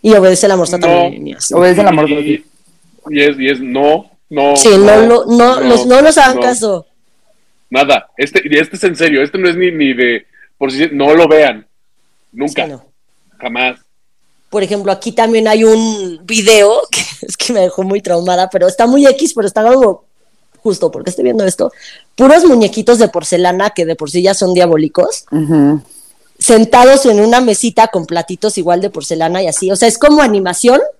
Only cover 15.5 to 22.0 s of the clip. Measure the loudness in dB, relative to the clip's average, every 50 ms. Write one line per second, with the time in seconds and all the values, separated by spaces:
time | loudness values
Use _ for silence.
15.5 | 0 2 4 4 4 2 0 -4 -6 -8 -10 -12 -12 -14 -12 -8 -6 -4 0 2
16.5 | 4 4 4 4 2 0 -2 -4 -6 -8 -8 -10 -14 -18 -16 -16 -10 -10 -8 -6
17.5 | -2 -2 -2 -2 -4 -6 -6 -6 -6 -6 -4 -4 -4 -4 -2 -2 -2 -2 -2 -2
18.5 | -2 0 0 0 0 0 0 2 2 4 4 4 2 2 -2 -6 -4 -4 -6 -4
19.5 | -4 -2 0 2 2 2 2 0 0 -4 _ _ _ _ _ _ _ _ _ _
20.5 | _ _ _ -6 -4 -4 -4 -6 -6 -6 -12 -10 -8 -4 -4 -2 -2 -2 -2 -2
21.5 | -2 -4 -6 -6 _ _ -20 -20 -20 -20